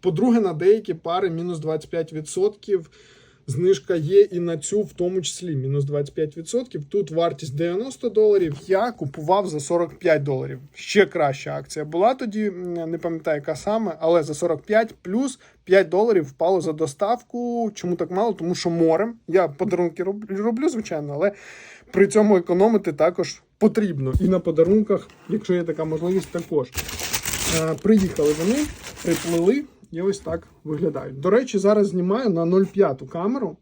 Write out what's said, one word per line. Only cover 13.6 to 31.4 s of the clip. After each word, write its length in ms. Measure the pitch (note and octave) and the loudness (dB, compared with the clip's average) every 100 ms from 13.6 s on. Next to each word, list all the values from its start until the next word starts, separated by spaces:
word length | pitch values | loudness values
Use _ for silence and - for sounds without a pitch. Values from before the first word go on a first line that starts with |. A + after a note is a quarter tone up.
| - A3 G#3+ D#3 | -4 -2 -2 -2
але 220 | E3 E3+ | 2 2
за 120 | D3 | 2
сорок 280 | D3+ F3 D#3 | -4 -2 -4
п'ять 320 | - G#3 A3+ - | 2 2 2 -4
плюс 360 | F3+ G#3 C4+ - _ _ | -6 -2 -2 -6 _ _
п'ять 240 | - F#3 F3 | 4 4 6
доларів 360 | F3 A3+ G3 | 2 4 2
впало 360 | C#3 - E3 F#3+ | 0 -2 2 2
за 120 | D#3 | 0
доставку. 1000 | D#3 D#3 - G3+ A#3+ _ A#3+ A#3+ A#3+ A3+ | -4 -4 -2 -2 -2 _ -8 -4 -2 -4
Чому 220 | G#3 F3+ F3+ | -4 -6 -4
так 140 | E3+ | -2
мало? 220 | F3+ A#3 | 0 -2
Тому 220 | F3+ E3 | -2 -4
що 160 | F3 F3+ | -2 -2
морем. 440 | E3+ E3 D#3+ A3 A3+ - | 2 4 4 0 -4 0
Я 200 | E3+ E3+ | 2 2
подарунки 540 | C#3+ G3 F3 F3 D#3+ | -2 -2 0 -2 -2
роб-, 220 | F#3 G3+ G#3+ G3 | -6 -6 -6 -4
роблю, 300 | G#3+ A#3 D#4 | -2 0 -2
звичайно, 440 | B3 - D#3+ D3 | -2 -6 -6 -6
але 180 | C#3+ G3 G3+ - - - - - | -2 -2 -2 -20 -20 -20 -20 -6
при 160 | - G3 | 2 4
цьому 300 | G#3+ G#3 G3 | 4 6 4
економити 560 | E3+ F3+ G#3 A3 - | 4 4 4 4 0
також 500 | D3 D#3+ F3 E3+ - _ _ | 2 0 2 -6 -6 _ _
потрібно. 540 | G#3 G#3+ G#3 D3 C3 C3 | 2 4 -2 -2 0 2
І 80 | F#3 | 2
на 120 | F#3 | 2
подарунках, 680 | F3 D#3 E3 G#3 G#3+ G3 - - - | 2 4 6 4 4 -2 -4 -20 -6
якщо 260 | G#3+ - | -6 0
є 100 | F3+ | -2
така 200 | E3 D#3 | 0 -4
можливість, 440 | D#3+ D#3 F3 F#3+ - | -4 -2 0 -2 -2
також. 420 | F3 E3+ D3+ B2 - - - - - - - - E3 | -8 -2 -2 -2 -8 -10 -10 -6 -6 -6 -6 -2 -2
Е, 140 | D#3+ D#3+ | -2 -2
приїхали 500 | F#3+ A3 F#3 - D3+ | 4 4 4 0 0
вони, 240 | D3+ F3 C4+ D4+ - - - | 2 0 0 -2 -8 -16 -8
приплили. 640 | F3+ E3 E3+ E3+ F3 C#4 D4 _ _ | -4 -4 -2 2 2 2 -2 _ _
І 100 | E3 | -6
ось 160 | F#3 F#3+ | -4 -4
так 280 | - E3+ - _ | -6 -8 -10 _
виглядають. 560 | D3+ D3+ E3+ C3+ C#3+ C3+ | -10 -4 -4 -4 -10 -4
До 100 | F3+ | 2
речі, 280 | G#3+ | 2